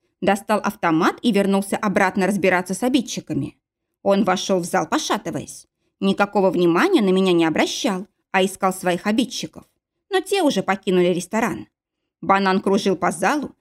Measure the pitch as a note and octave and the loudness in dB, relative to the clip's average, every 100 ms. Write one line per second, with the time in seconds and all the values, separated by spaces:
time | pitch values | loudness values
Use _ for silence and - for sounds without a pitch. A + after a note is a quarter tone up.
0 | _ _ F#3 G3+ - G#3 - - F3 D#3+ | _ _ -2 0 0 -2 -2 -4 0 2
1 | G3 - - G3+ G3 G3 F#3+ G#3 G#3+ F#3+ | 0 0 0 2 2 0 -2 -4 -2 2
2 | F#3+ F#3+ F#3 G3+ F#3+ F3+ F3+ F#3+ B3 C4 | 2 2 0 2 2 2 0 -4 0 0
3 | - - - C#3 C3+ - _ _ _ _ | 0 -8 -6 -6 -6 -10 _ _ _ _
4 | G3 G3 F#3+ F#3 - F#3+ F3 F#3 D#3+ D4 | 0 2 2 0 0 -2 0 -2 -2 -2
5 | - B3+ - D3 - - - _ _ _ | -2 -4 -4 -8 -10 -16 -20 _ _ _
6 | G3 G3 G3+ G#3 F#3+ F3 F3 E3+ E4 F4 | -2 0 0 2 2 4 2 4 2 2
7 | G3 F#3 F#3+ E3+ E3 D#3 D4+ - B3+ F#3 | 4 4 4 4 2 0 -2 -2 -4 -4
8 | G3+ _ _ F#3+ F#3+ G3 F#3+ F#3 F3+ E3+ | -6 _ _ 0 0 0 -4 -2 -2 -2
9 | G#3 A3 A#3 - D#3+ - - _ _ _ | 0 0 -2 -4 -12 -14 -20 _ _ _
10 | _ F#4+ - G4+ D#4 G3+ F3+ G3 - F#3 | _ -2 0 0 0 0 -2 -2 0 2
11 | F3 F3 - A3 A3+ - - _ _ _ | 2 0 -4 -4 -2 -4 -12 _ _ _
12 | _ _ E3+ G3 G3 F#3 G3 G3 G3 F3+ | _ _ 0 2 2 0 0 0 0 -2
13 | F3+ D#3+ F3+ - - - | -2 -2 -2 -2 -6 -12